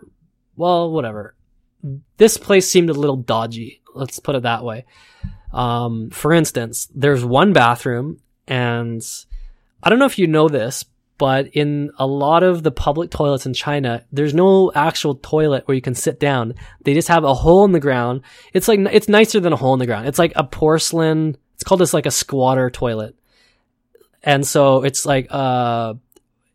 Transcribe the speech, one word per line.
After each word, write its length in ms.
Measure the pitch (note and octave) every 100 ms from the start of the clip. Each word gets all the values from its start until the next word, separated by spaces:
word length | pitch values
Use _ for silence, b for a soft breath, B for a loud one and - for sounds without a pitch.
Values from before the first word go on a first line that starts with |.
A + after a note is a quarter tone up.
| - _ _ _ _ -
well, 360 | F3 F3 E3+
whatever. 440 | D#3+ A#2 G#2+ G2+ _ _ _ _ _ C#3+ C#3 - _
This 200 | G#3+ -
place 300 | - G3 F#3
seemed 220 | F#3 E3+
a 40 |
little 240 | C#3+ C#3+ C3+
dodgy. 680 | A#2+ A2+ A#2 A2+ A2 - _
Let's 260 | - C3+ -
put 160 | - C#3
it 80 |
that 200 | A#2+ A#2
way. 220 | A#2+ A2 - B B B B B B
Um, 600 | - B2 A#2+ A#2+ A2+ A2
for 200 | - D3
instance, 560 | E3 D#3 B2 A#2 A#2 -
there's 320 | C#3 C#3+ C3+ A#2+
one 260 | B2+ G3
bathroom, 680 | D#3+ A#2 A#2+ C3+ A#2+ C#3+ E3 _ _ -
and 540 | C3 A#2+ A#2+ A#2 A2+ - - - - - - _ _
I 80 | F3
don't 80 | A#3
know 80 | C4+
if 140 | -
you 80 | E3+
know 200 | D#3 D#3+
this, 380 | C#3+ A2+ - - _ _ _
but 300 | C#3 C3 C#3
in 360 | D#3 D3 D3 D3 -
a 80 | C3+
lot 380 | C#3 C#3 E3
of 180 | F#3 E3+
the 80 | D#3
public 400 | - - D3 F3
toilets 380 | - D3 C3+ C3
in 80 | B2
China, 500 | - D3 B2+ A#2+ -
there's 240 | C#3 D3 D3+
no 360 | F#3+ F#3+ F#3 D3
actual 400 | D#3 - D3+ C3+
toilet 520 | - D3+ D#3 C3+ -
where 60 |
you 80 | C3
can 140 | C3 A#2+
sit 240 | - C#3+
down. 340 | C#3+ C3+ A2+ - B B
They 100 | -
just 140 | D3 E3
have 160 | E3+
a 100 | D3
hole 320 | B2+ D3+ F#3 G3+
in 60 |
the 80 | E3+
ground. 420 | C#3+ B2+ A#2+ C3 B B B
It's 140 | F#3+ G#3
like, 140 | G#3 G3
it's 180 | G#3 G#3
nicer 300 | G#3 G#3+ G#3+
than 140 | F3
a 20 | C#3+
hole 180 | C3
in 60 | C3
the 80 | B2
ground. 200 | G#2+ B2+
It's 120 | D3
like 140 | E3+ -
a 80 |
porcelain, 920 | C#3+ - D#3 D#3+ - E3 D#3+ D#3 D#3 - _ _
it's 80 |
called 180 | - F#3+
this, 120 | A3+
like, 120 | D#3+ C#3+
a 60 |
squatter 580 | - - C#3 B2+ C3 B2+
toilet. 460 | - B2 A2 A2 - _ _ _ _ _ _ _ _ _ _
And 240 | - C#3 C#3
so 380 | D#3 C#3 C3
it's 240 | C3+ C3+ D3
like, 180 | C#3 C3
uh, 640 | C#3+ C3+ B2+ A#2+ A#2 A2+ A2+ _ _ _ _ _